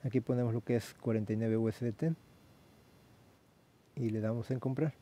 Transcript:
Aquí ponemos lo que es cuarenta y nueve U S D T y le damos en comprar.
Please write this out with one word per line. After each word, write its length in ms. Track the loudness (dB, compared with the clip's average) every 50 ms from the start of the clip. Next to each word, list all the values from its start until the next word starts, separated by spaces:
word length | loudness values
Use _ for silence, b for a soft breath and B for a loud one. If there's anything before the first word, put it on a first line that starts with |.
| -4
Aquí 200 | 2 0 0 2
ponemos 320 | 2 0 2 2 2 0
lo 100 | -2 0
que 120 | 0 0
es 180 | 0 0 -2 -14
cuarenta 400 | -6 -4 0 0 0 0 0 0
y 20 |
nueve 220 | 0 2 2 2 2
U 100 | 2 0
S 160 | 0 -2 -4
D 80 | -4 -2
T 220 | 0 0 0 0 -2 -8 -20 -20 -20 -20 -20 -20 -20 -20 -20 -20 -20 -20 -20 -20 -20 -20 -20 -20 -20 -20 -20 -20 -20 _ _ _ -20 _ _ _ _ _ _ _
y 120 | -2 -2 0
le 120 | 0 0
damos 300 | 0 0 0 -2 -2 -2
en 80 | -4 -2
comprar. 360 | 0 -2 0 2 0 0 -2 -6